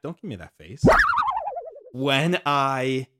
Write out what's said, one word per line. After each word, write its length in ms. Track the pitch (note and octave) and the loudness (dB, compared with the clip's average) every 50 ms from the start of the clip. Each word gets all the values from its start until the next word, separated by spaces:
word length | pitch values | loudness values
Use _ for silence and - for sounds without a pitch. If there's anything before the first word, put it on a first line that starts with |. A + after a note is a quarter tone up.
| - | -12
don't 180 | D3+ F3 - | -12 -12 -10
give 60 | - | -10
me 80 | F#3 A2+ | -12 -10
that 160 | F2 D#2+ - _ | -12 -14 -18 _
face. 260 | - - E2 A#2 - - - - - - - - C6+ A5 B5 F#5 A5+ - G#5 - F5 - - - - - - - | -20 -18 -18 -4 2 4 6 6 6 4 2 2 0 -2 -2 -4 -4 -6 -8 -10 -10 -12 -14 -18 -20 -20 -14 -8
When 460 | B2+ C3+ C#3 C3+ C3+ D3+ E3+ F3 - - | -2 0 2 2 2 2 2 0 0 0
I 640 | C#3+ C#3+ C#3+ C3+ C3+ C3+ C3 B2+ C3 C3 C3 C3 - _ | 2 2 2 2 2 0 -2 -2 -2 -2 -2 -4 -6 _